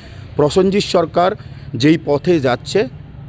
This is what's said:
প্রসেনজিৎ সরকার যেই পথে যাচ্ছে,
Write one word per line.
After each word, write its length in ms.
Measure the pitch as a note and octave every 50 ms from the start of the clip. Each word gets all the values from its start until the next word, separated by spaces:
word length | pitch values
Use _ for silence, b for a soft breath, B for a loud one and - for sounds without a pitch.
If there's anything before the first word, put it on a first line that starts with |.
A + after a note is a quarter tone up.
| B B B B B B B
প্রসেনজিৎ 480 | - D3 D3 - F#3+ F#3 G3 F#3 G#3 -
সরকার 480 | - - F#3 E3 D3+ - F3 F3 F#3+ G#3 - B B B B B B B
যেই 240 | A2+ A#2 D3 D#3+ E3 -
পথে 360 | - C#3+ C#3+ - F3 F3+ E3
যাচ্ছে, 480 | B2+ B2+ A#2+ A#2 - - - G3 A3+ C4 - - - - - - -